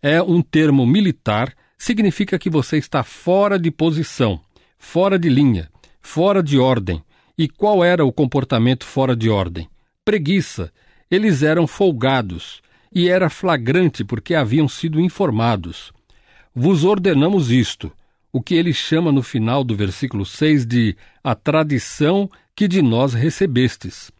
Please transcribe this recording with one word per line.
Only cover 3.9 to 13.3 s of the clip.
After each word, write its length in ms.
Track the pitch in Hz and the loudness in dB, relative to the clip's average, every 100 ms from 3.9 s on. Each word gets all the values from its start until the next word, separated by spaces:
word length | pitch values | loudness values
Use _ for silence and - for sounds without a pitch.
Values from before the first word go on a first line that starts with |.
| 156 160 - 120 85 _ _ _ _ | 0 -6 -2 -2 -2 _ _ _ _
fora 400 | - 165 190 190 | -6 0 2 2
de 100 | 170 | 2
linha, 400 | 127 143 104 82 _ _ _ | 4 4 2 -4 _ _ _
fora 420 | - - 185 196 | -10 -2 2 2
de 160 | 160 139 | 2 2
ordem. 460 | 127 127 95 85 - _ _ - | 2 0 -2 -6 -8 _ _ -4
E 120 | 156 | -4
qual 340 | - 202 208 | -2 0 2
era 220 | 175 180 | 2 2
o 80 | 143 | 0
comportamento 720 | - 139 143 127 120 117 127 | 2 0 0 -2 0 2 0
fora 320 | - - 131 120 | -4 -2 0 0
de 120 | 113 | 0
ordem? 400 | 104 90 85 80 _ _ _ | 0 -2 -6 -14 _ _ _
Preguiça. 680 | - 208 147 196 - - 82 _ _ _ _ | -2 -2 0 -2 -2 -8 -12 _ _ _ _
Eles 320 | 180 214 147 | 0 2 2
eram 240 | 151 160 165 | 2 2 0
folgados, 960 | - 196 139 131 135 107 87 - - _ _ _ | 0 0 0 0 0 -2 -8 -12 -20 _ _ _
e 140 | 180 175 | -2 2
era 200 | 185 | 2
flagrante 760 | 180 | 0